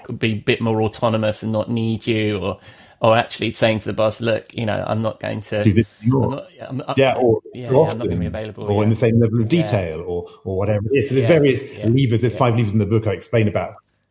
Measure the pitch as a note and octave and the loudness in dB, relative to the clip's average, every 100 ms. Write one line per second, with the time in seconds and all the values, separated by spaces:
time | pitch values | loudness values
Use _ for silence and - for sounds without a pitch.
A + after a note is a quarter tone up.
0 | - A#2 A2+ G#2 - - A#2 A2 A2 - | -10 -4 -2 -2 -2 0 0 0 0 0
1 | A#2 A2 A2 G#2 A2 G#2+ - A#2 A2+ A2 | 0 0 0 -2 -4 -4 -2 -2 -2 -2
2 | - A2 G#2+ G2+ F#2 - - - - - | -2 0 0 -2 -4 -6 -12 -20 -20 -16
3 | A2+ A2+ A2+ - G#2+ - A2+ A2 A2 G#2 | -6 -4 -4 -6 -6 -2 0 0 -4 -2
4 | G#2+ G2+ A2+ G#2+ - - A2 G2+ - A2 | -2 -2 -4 -4 -6 -6 -4 -4 -4 -4
5 | A2 - G#2 A2 G#2 G#2+ G#2+ G2 A2+ _ | -4 -6 -8 -8 -6 0 2 4 2 _
6 | A2 C3 A#2+ C3+ - - - B2+ D3 C3+ | 0 2 0 -4 -10 -16 -10 -8 -2 2
7 | C3 A#2 B2+ A2 - A#2+ B2 C3 D#3+ A2+ | 4 4 2 2 -2 -10 2 4 4 0
8 | A2 - G#2+ A2 A2 G#2 G#2 G2+ G#2+ A2 | -4 -2 -2 -4 -8 -8 -2 2 2 2
9 | A#2 A#2 A2+ A#2 A2 E3+ A2 G#2 F2 D#2 | 4 4 4 2 2 0 2 0 -2 -6
10 | F2+ F2 - - F#2 F#2+ G2+ G#2 G#2+ C3+ | -6 -6 -8 -10 -6 -2 0 -2 0 0
11 | - C3 A#2 D#3+ C#3+ A#2+ - - A2 B2+ | 2 2 4 4 4 2 -4 -4 2 2
12 | C3 A2 B2 - B2 A2+ A2 G#2+ G2+ A2 | 4 2 0 2 2 2 2 2 2 0
13 | G#2 F#2 - A#2 G#2+ G2 E2+ - _ _ | 0 -4 -2 0 2 0 -4 -10 _ _
14 | _ | _